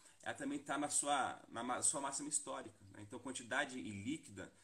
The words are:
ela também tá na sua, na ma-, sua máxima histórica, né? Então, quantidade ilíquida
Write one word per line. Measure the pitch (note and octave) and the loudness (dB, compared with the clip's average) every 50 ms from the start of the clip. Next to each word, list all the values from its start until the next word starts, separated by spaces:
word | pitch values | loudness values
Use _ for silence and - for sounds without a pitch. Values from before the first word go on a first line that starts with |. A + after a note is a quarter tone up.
| - - - - | -20 -20 -18 -8
ela | - - A#2+ | -6 -4 -4
também | - D3 C#3 C#3+ D3 | -2 -2 -2 -2 -2
tá | - - C#3 C#3 | -2 0 0 2
na | D3 C#3+ | 2 4
sua, | - - - C#3+ C#3+ C#3 A#2+ F#2 - - - - | 4 4 4 6 6 6 6 4 2 -2 -8 -8
na | - - - | -4 -2 0
ma-, | B2+ B2 - | 0 2 4
sua | - - - C#3+ | 4 4 4 4
máxima | C#3 C#3 C#3+ - C#3+ D3 | 0 0 0 0 -2 0
histórica, | D#3 - - C3+ C3+ C3+ B2 A2+ - - - G2 | 0 0 0 0 -4 -4 -6 -8 -12 -16 -18 -16
né? | G2 G#2 G#2 | -14 -12 -12
Então, | G#2 - A#2 | -8 -8 -8
quantidade | - C3+ B2+ - B2 A2 B2 C3+ D3 C3+ B2+ B2+ | -6 -6 -6 -6 -4 0 2 2 2 2 0 -6
ilíquida | - G#2+ G#2 G2+ G2 A#2+ D3+ D#3+ - - G#2 G2 F2+ - - - | -4 -4 -4 -4 -2 -2 -2 -2 -4 -10 -10 -10 -10 -10 -10 -18